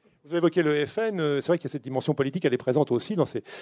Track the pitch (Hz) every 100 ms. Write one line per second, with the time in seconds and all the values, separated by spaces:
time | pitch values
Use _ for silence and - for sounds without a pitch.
0 | _ _ 147 170 165 175 151 147 143 214
1 | 226 190 151 139 - 175 - 139 131 131
2 | 156 139 135 180 139 127 - 139 143 120
3 | - 202 - 143 - -